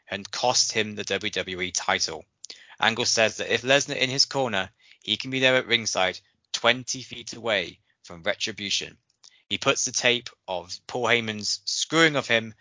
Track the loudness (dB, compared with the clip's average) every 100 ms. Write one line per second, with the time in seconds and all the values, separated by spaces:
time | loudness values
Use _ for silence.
0 | -10 -10 -8 -2 2 2 2 0 -2 -4
1 | -4 -2 -2 -4 -4 -4 -4 -4 0 0
2 | 0 -6 -14 _ -20 -20 -14 -2 0 2
3 | 0 4 2 2 0 0 4 2 2 -2
4 | 0 0 0 0 -2 -2 -4 _ _ _
5 | -4 -4 -2 2 4 4 4 0 2 0
6 | 0 -2 _ _ _ 0 2 2 -2 -8
7 | -10 -14 -14 -8 0 0 -2 -8 _ _
8 | -20 -10 -6 -4 -4 -6 -4 -4 -4 -12
9 | _ _ -20 _ -8 -2 0 2 0 2
10 | 2 2 -2 -14 -6 -6 -6 -14 -8 -2
11 | 2 2 2 -4 -4 -4 -4 -4 0 4
12 | 4 4 2 0 0 -12